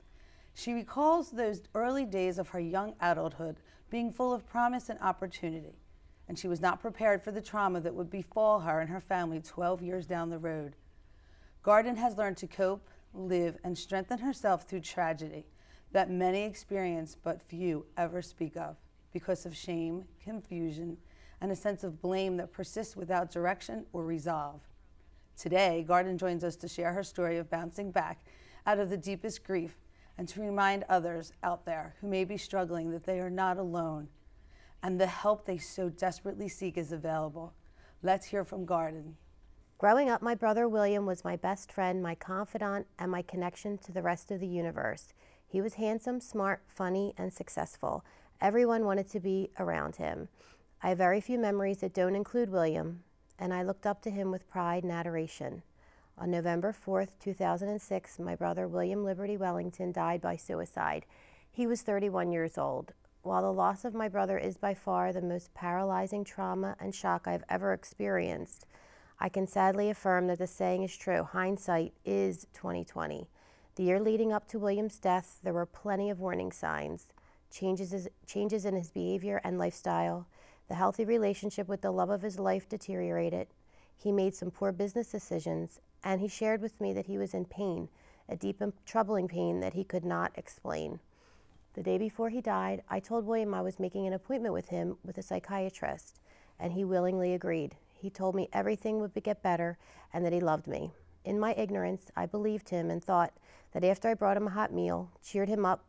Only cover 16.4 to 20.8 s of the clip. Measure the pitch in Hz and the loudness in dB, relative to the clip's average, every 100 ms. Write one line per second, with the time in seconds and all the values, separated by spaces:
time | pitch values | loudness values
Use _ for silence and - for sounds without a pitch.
16.4 | 214 196 - 196 185 170 156 - - 165 | 0 -4 -4 -2 0 -2 -6 -6 -4 -4
17.4 | - 170 180 151 - - 170 175 175 - | -6 -4 0 -2 -4 -2 -2 -2 -6 -6
18.4 | 160 170 156 151 - - - 175 185 180 | -6 -4 -8 -10 -20 -20 -10 -6 -2 -2
19.4 | 175 156 - 170 165 170 185 - - 220 | -4 -10 -4 -2 -2 -4 -8 -14 -10 -10
20.4 | - 170 165 151 | -8 -4 -4 -4